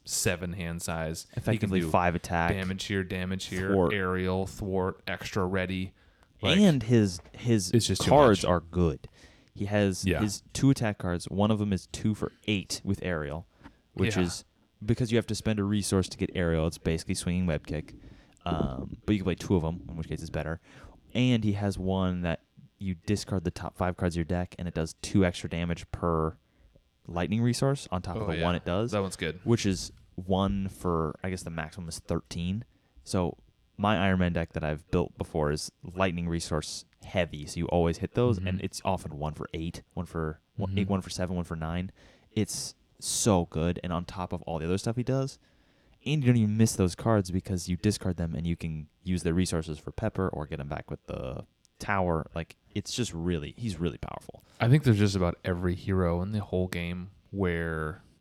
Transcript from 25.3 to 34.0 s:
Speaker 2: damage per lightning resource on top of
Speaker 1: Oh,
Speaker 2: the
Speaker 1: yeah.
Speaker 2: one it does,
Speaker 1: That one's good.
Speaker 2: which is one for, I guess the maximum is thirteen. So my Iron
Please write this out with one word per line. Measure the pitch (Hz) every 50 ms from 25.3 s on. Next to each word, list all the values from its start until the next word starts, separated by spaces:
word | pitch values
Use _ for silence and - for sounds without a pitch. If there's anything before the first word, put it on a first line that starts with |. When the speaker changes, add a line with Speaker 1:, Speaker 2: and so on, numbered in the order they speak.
| - - - 82
Speaker 2:
damage | 85 82 87 87 85 82 - -
per | - - 87 85 82 80 80 80 - - _ _ _ _ _ - _ - _ _ _ _ _ -
lightning | 85 87 90 - 104 113
resource | 117 120 120 - 139 135 143 135 - -
on | 90 90
top | - 92 87
of | 110
Speaker 1:
Oh, | 104
Speaker 2:
the | 95 78 82
Speaker 1:
yeah. | 82
Speaker 2:
one | 87 90
it | 82 -
does, | 87 87 98 117 123
Speaker 1:
That | 107 101
one's | 98 92 -
good. | - 90 80 78 90 -
Speaker 2:
which | 110 117 110 -
is | 101 92 - - - - - - _ -
one | - 95 95 95 95 98 95 101 98 95 95
for, | - - - 90 85 82 80 76 - - -
I | 95
guess | 92 90
the | - 82
maximum | 82 80 78 78 - - 85 80
is | - -
thirteen. | - - 85 80 - _ - 87 85 90 98 113 - _ _ _ _ _ _ - -
So | - - 95 90 - - _ _ _ _ _ _ _ _
my | - 101 104 107
Iron | 82